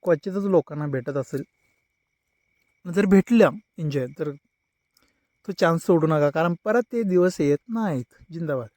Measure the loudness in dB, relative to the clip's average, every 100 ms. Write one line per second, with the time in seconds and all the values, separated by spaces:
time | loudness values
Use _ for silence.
0 | 0 -2 -2 -6 0 0 0 -8 -6 -6
1 | -6 -8 -6 -8 -10 _ _ _ _ _
2 | _ _ _ _ _ _ _ _ -6 -2
3 | 4 4 4 4 4 2 _ -10 -6 -4
4 | -6 -6 -8 -8 _ _ _ _ _ _
5 | _ _ _ _ -14 0 0 0 2 2
6 | 4 2 2 2 -2 -2 0 -2 0 -4
7 | 0 2 2 2 0 0 -2 -6 -4 -4
8 | -8 _ -18 -10 -6 -6 -8